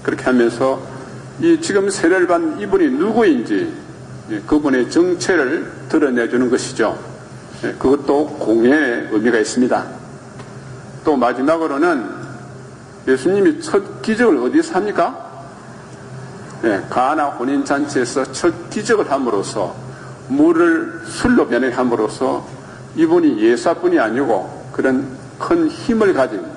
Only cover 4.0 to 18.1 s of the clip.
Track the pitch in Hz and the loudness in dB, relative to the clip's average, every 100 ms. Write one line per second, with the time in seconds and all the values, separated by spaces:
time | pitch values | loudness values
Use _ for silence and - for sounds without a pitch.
4 | - - - 107 - 151 147 131 123 - | -16 -16 -8 -8 0 0 2 2 2 4
5 | 180 175 - 180 127 160 277 - - 160 | 2 2 2 2 2 0 -4 -12 -2 2
6 | 143 123 117 127 127 117 - - 107 82 | 2 2 2 2 2 2 -2 -2 -2 -2
7 | - - - - - - 117 - 131 143 | -10 -16 -18 -18 -18 -8 -8 0 2 2
8 | - 143 151 - - 113 117 151 139 117 | 2 0 0 -4 0 4 6 4 2 -2
9 | - 107 113 117 107 - 123 107 - - | -2 0 2 2 2 2 2 0 -4 -12
10 | - - - - - - - - - - | -16 -18 -18 -18 -18 -16 -16 -16 -16 -6
11 | - 143 120 127 135 165 160 139 170 151 | 0 2 2 0 0 0 0 0 0 0
12 | 98 - - - - - - - - - | -4 -10 -12 -14 -16 -18 -18 -20 -20 -12
13 | - 131 131 202 190 - - 202 202 - | 0 0 2 2 2 2 0 -2 -2 -10
14 | - 220 240 147 123 135 165 185 208 196 | -4 2 4 4 2 0 0 -2 -2 0
15 | 226 262 - - - - - - - - | 0 -2 -14 -16 -18 -18 -20 -18 -18 -18
16 | - - - - - - 113 98 - - | -16 -14 -14 -16 -16 -4 0 0 -2 0
17 | 127 156 143 - 123 139 139 143 143 131 | 0 2 -2 -2 -2 0 0 -2 0 0
18 | 123 | -2